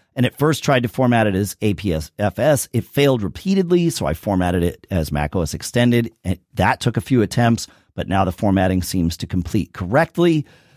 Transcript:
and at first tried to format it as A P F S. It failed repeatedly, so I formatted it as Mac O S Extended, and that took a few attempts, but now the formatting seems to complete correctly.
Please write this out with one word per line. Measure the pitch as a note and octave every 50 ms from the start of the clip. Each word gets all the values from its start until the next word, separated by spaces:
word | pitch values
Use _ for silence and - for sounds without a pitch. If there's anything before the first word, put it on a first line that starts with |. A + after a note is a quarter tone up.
| _ _ -
and | - B2
at | A#2+ - -
first | C#3+ D#3+ D3 - -
tried | - C#3 B2+ A#2+
to | A2+
format | - - C3 A#2+ A#2+ A#2 A2
it | G#2 F#2+
as | F#2+ G#2 F#2+ - -
A | A2 G#2+ F#2+
P | D#2 G2 G2
F | D#2+ D#2 D2+ - _ - G#2 G#2+ - -
S. | - D#3 D3 B2 - -
It | - A#2 -
failed | - - C#3+ C#3+ C#3 C3 A#2
repeatedly, | G2+ F2 - - - F#3+ G3 F#3+ F#3 E3 F3 F3 E3+ E3
so | - - F#2+
I | C#2+ D#2+
formatted | - - G#2+ G2 F2+ F2+ F2 F2+ F2+
it | E2+ F2 - - _ -
as | G2 F2 D#2 D2
Mac | D2+ D2 D2+ D2 -
O | F#2
S | E2 D2+ -
Extended, | D#2 - - - A#2+ A#2+ A#2+ A#2+ A#2+ A#2 A2+ - _ -
and | - G2 - _ _ -
that | - F#2 G#2+ C3 -
took | - A#2+ A2
a | A2+
few | - - C3 B2
attempts, | G#2 F#2 - C#3 A#2+ A#2 A#2 - - - _ _ _ _ _
but | - E2 -
now | F#2 F#2+ F#2+
the | F#2
formatting | - - - G2+ F#2+ G2 F#2 F#2 F#2 F#2
seems | E2+ - - F#2 E2 E2 - -
to | -
complete | - - F2+ E2+ - - G#2+ D#2 - -
correctly. | - F#2 F2 A2+ D3 E3 - - E3+ F3 F3 D#3+ D3+ C#3 - - _ _ _ _